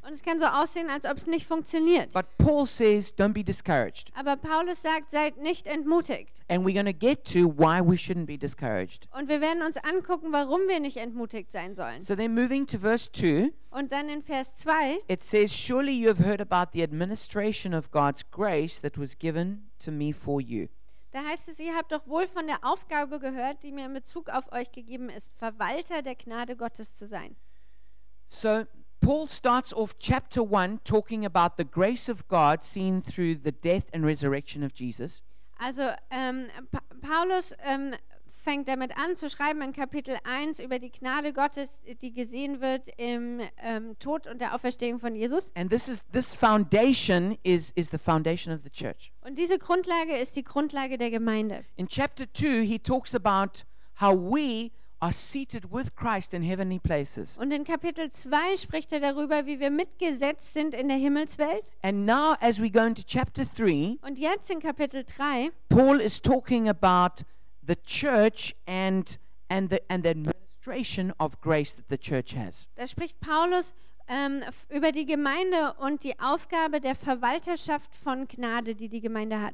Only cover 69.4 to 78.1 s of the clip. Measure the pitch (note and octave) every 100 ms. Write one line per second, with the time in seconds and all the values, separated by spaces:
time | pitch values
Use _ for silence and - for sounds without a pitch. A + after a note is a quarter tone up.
69.4 | - F#3+ F#3+ F#3 - F#3 E3 D#3 D3+ -
70.4 | - - - A#3+ A3+ - F#3 - D#3 C#3+
71.4 | D#3+ D#3 D3 - - C3+ - C3+ - E3
72.4 | G2 - - - B3 - E4+ - - D#4
73.4 | F4 F4+ F4 - - - - C4 C#4 C#4
74.4 | B3+ - - D4 D#4+ D4+ C#4+ D4 C#4+ D4
75.4 | F#4 F4 D4 - C4+ D4 C#4 - B3+ E4
76.4 | - E4+ D#4+ D4+ C4 C4+ - B3+ A#3+ D#4+
77.4 | F4 E4+ - D4 - - C#4+